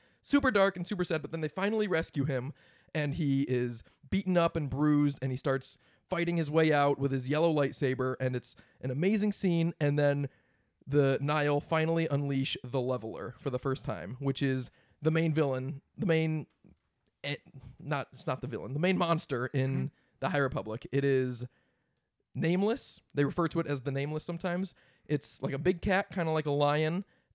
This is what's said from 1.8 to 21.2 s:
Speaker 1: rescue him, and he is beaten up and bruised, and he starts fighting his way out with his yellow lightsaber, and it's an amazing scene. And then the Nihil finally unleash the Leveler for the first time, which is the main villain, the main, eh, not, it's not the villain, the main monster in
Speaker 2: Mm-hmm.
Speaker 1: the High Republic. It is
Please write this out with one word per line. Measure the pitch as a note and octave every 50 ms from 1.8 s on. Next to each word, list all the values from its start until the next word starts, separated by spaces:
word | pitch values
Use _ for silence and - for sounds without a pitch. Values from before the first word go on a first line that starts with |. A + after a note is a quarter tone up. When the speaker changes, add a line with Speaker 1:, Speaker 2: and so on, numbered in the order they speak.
| G#3+ G3+
Speaker 1:
rescue | E3+ D#3+ E3 - - C#3+ C#3
him, | D3+ C#3 B2+ B2 C#3 - _ _ _ _ _ _ _ -
and | D#3+ D3 C#3+ C#3
he | - D#3+ C#3+ C3+ C3+ C#3
is | - B2+ B2 B2 B2 A#2+ A2+ - _ _ _ - -
beaten | - G3 G3 F#3 F3+ F3
up | E3+ E3+ -
and | E3 D3+ C3+
bruised, | - C3+ D3+ D3+ D3+ D3 D3 D3 C#3+ -
and | - C3+ C3
he |
starts | B2+ - C#3 C3+ C3+ C3 - - - _ _ _ _ _ -
fighting | F3+ E3+ F3 E3+ F3
his | E3+ D#3+ C#3+
way | D3 D#3+ D#3+ D#3 D3+
out | C#3+ C#3+ C#3+ C#3+ -
with | C3+ C#3 C3+
his | C3 B2 B2+
yellow | C#3+ D3+ E3 E3+ D#3
lightsaber, | D3+ C#3+ C#3 - - D3 C3 C3 B2+ B2+ B2+ C3 -
and | C3 B2+ B2+
it's | B2 - - - - - _ _ _
an | - C3
amazing | B2+ C#3 D#3+ G3 A3 G#3 G3+ G#3+ G3
scene. | - - F#3 E3+ E3+ E3 E3 - -
And | D3+ C#3+ C#3+ D3
then | D3 C#3+ C#3+ C#3+ C#3+ C3 _ _ _ _ _ _ _ _ _ _ -
the | - C3+ D3 C#3 C3+ C3+ A#2+
Nihil | C3+ C#3+ D3+ D#3 D3 D3 D3 C#3+
finally | C#3+ - E3+ D#3+ D#3+ D#3+ E3 E3 E3 -
unleash | C#3+ C#3 D3 C#3 C#3 C3+ C3+ C3 - - -
the | B2 A#2+ C3+
Leveler | B2+ B2+ B2+ A#2+ A2+ A2 F#2 C#2+ G2 F#2 - -
for | - C#3+
the | B2 B2
first | - C#3 C3 - -
time, | - A2 F2 D#2 F#2 B2 B2
which | C#3 C#3 C3+ - C#3+
is | C3+ C3 C3 B2 - - _ _ _ _ _ -
the | D#3
main | D#3+ E3+ E3 E3 D3+
villain, | D#3 D3 C#3 C3 B2+ B2+ C3+ C3+ C#3 - _ _ -
the | D3+
main, | F3+ D#3+ D#3+ D#3+ D#3+ D#3 D#3 - - _ _ _ - - _ _ _ _ _ _ _ _ _ -
eh, | C#3+ C#3+ - _ - - C3+ - - - -
not, | - C#3+ D3+ C#3 B2+ - -
it's | B2+ -
not | - B2+ B2+ -
the |
villain, | B2 A#2 E2 D#2+ G#2+ C3
the | D3
main | E3 F#3 F#3+
monster | F3+ E3+ E3 E3+ D#3 - - C#3 A#2+ B2
in | C3 - C3+ C3 C3 C3+
Speaker 2:
Mm-hmm. | C3+ C3 C#3 - _ _ _ _ -
Speaker 1:
the | - C#3
High | F#3+ C#3+
Republic. | C#3 B2+ C3+ C#3+ F#2+ G#2+ G#2+ B2+ - - -
It | C#3+ C#3
is | C#3 C3+ C3